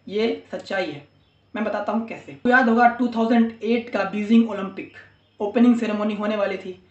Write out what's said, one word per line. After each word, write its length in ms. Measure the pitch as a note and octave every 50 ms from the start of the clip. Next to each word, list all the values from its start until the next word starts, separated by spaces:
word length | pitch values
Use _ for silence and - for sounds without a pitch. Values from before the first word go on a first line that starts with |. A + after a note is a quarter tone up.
| _ -
ये 360 | F#3 G#3 A3 A#3 C4+ - - _
सच्चाई 340 | - F3+ - - G3+ F#3+ F#3
है। 220 | D#3+ D3 C#3 - _ _ _ _ _ _ _ _ _ -
मैं 100 | G#3 A3
बताता 280 | G#3 G3+ G#3 G3+ -
हूँ 160 | G#3+ A3+ A3+ -
कैसे। 260 | F3+ C#3+ - - C#3
तो 140 | - - A#3+
याद 200 | B3 C4 C4 A3+
होगा 180 | A3+ A3+ A#3+ A#3+
टू 180 | A#3 - B3+ A#3
थाउजेंड 440 | A3+ A3+ A3+ A3+ B3 A#3 A3+ A3+ - - -
एट 260 | G#3+ A#3 A#3+ - -
का 140 | - G#3 G3
Beijing 440 | - - G#3 G#3 G#3 A#3 A3+ A3+ A3
Olympic, 440 | G3+ G3 G3 F#3+ - - - - - - - - _ _ _ _ _ -
opening 380 | - G3+ - A#3 A#3+ B3 A#3 A#3
ceremony 380 | A3+ G#3+ G#3 G#3 G#3 A3 G#3
होने 200 | F#3+ G#3 G#3+ A3 G#3
वाली 200 | G3 F#3+ F#3+ F#3+
थी, 220 | - F#3 F3+ - _ _